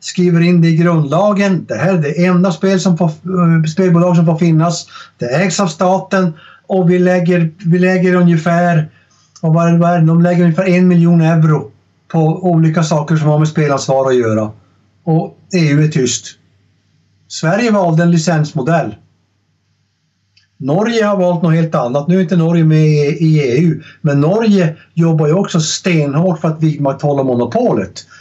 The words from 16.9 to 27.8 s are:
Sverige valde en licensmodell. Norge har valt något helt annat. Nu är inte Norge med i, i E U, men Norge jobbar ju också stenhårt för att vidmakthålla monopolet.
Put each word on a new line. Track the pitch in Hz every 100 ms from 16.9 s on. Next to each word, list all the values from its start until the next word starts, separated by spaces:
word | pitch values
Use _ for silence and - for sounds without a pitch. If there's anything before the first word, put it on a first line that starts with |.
| _ _ _ _
Sverige | - 160 202 240
valde | 202 175 160
en | 170
licensmodell. | 170 180 160 151 147 139 165 113 - _ _ _ _ _ _ _ _ _ _ _ _ _ _ _ -
Norge | 127 175 233 226
har | 208 196
valt | 180 165
något | 170
helt | 165 160
annat. | 156 120 139 143
Nu | 190
är |
inte | 175 180
Norge | 165 170
med | 160 156 156
i, | 147 143 156
i | 160 151
E | 131 127
U, | 170 - - -
men | 151 143
Norge | 151 214 226 196 165 156 _
jobbar | 165 165 156 151
ju |
också | 185 - 165
stenhårt | 156 - 196 160 143 143 185 160
för | 165
att | 156
vidmakthålla | 160 143 139 131 147 139
monopolet. | 131 120 123 220 233 117